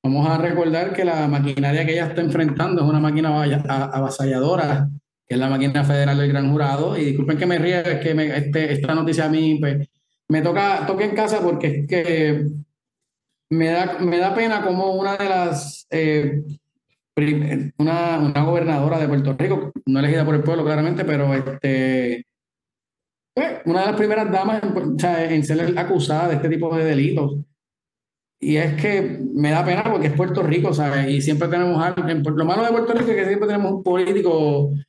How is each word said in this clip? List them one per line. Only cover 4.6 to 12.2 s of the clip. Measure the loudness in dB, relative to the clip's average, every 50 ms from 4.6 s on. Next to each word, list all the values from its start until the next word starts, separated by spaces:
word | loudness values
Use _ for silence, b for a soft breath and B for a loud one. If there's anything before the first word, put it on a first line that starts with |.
| 0 0 0 0 0 -2 -2 -8 _ _ _ _ _
que | _ -2
es | 0
la | 0 0
máquina | 0 0 0 0 2 2 2
federal | 2 2 2 2 2 2
del | 2 2 2
Gran | 2 2 2 2
Jurado. | 2 2 2 0 0 0 0 -2 0
Y | 0 0
disculpen | 0 0 0 0 0 0
que | 0 0
me | 0 0
ría, | 2 2 2 0 0
es | 0 0 -2 -2
que | 0 0 0
me, | 0 0 0 0
este, | -2 -2 0 0 0 0 0
esta | 0 -2 0 0 0
noticia | 0 0 0 0 0 0
a | 0
mí, | 2 2 2 2 2 2
pues, | 0 0 0 -2 -4 -6 _ _ _ _ _ _ _ _
me | 0 2
toca, | 2 2 0 2 2 0 0 0 -2
toca | -2 -2 0 0
en | -2 0
casa | 0 0 0 0 0
porque | 0 0 0 0 0
es | -2 -2 -2 -2
que | 0 0 0 0 0 0 2